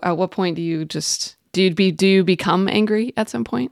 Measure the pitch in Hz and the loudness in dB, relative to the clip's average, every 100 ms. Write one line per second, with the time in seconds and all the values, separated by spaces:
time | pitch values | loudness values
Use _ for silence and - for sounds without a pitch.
0 | - 170 185 - 185 165 165 160 156 156 | -2 -2 -2 -2 -2 -2 -4 -4 -4 -6
1 | - - - - _ - 190 170 190 160 | -6 -6 -8 -12 _ 0 2 4 2 4
2 | 190 190 180 180 - 175 196 - 214 214 | 4 4 4 2 2 2 2 0 0 0
3 | 240 - 220 233 226 240 254 | -2 -4 -4 -4 -4 -4 -6